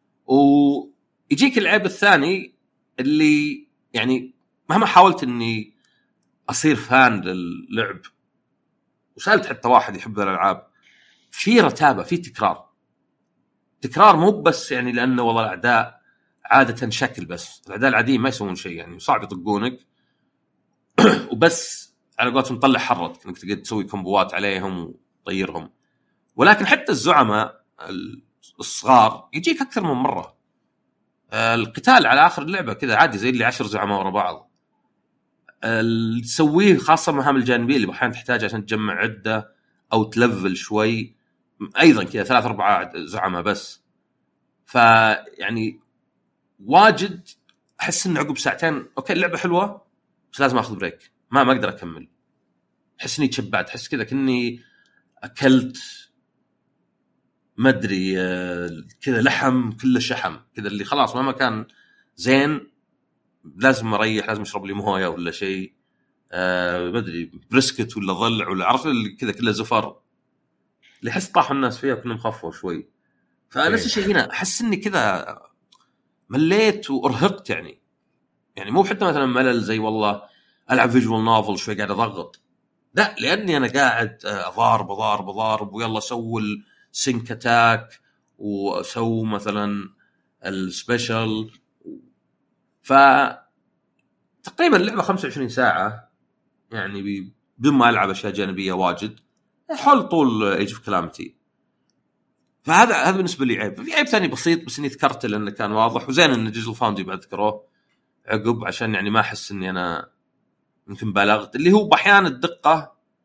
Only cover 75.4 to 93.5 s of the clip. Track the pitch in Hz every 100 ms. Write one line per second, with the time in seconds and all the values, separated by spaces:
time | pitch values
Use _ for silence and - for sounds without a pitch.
75.4 | - _ _ _ _ _ _ _ _ 123
76.4 | 160 202 220 202 - 139 139 117 180 190
77.4 | - 87 85 - _ _ _ _ _ _
78.4 | _ - 98 143 196 202 190 147 135 123
79.4 | 131 120 101 110 110 110 104 101 - _
80.4 | _ _ - 131 131 123 110 113 113 110
81.4 | 104 95 - 101 101 101 113 95 - -
82.4 | _ _ _ _ _ 175 208 - 135 196
83.4 | 202 151 123 139 131 113 113 - - 101
84.4 | 87 101 117 - 180 98 110 104 98 98
85.4 | 110 107 104 107 113 110 - 120 113 113
86.4 | 104 104 - _ _ - - 120 113 113
87.4 | 120 117 117 113 117 - _ _ _ _
88.4 | 104 101 98 87 90 120 117 113 110 104
89.4 | 104 104 104 101 95 _ _ _ _ _
90.4 | 95 95 92 - - 120 120 113 113 110
91.4 | 110 _ _ _ - - _ _ _ _
92.4 | _ _ _ _ - 135 139 135 127 -
93.4 | _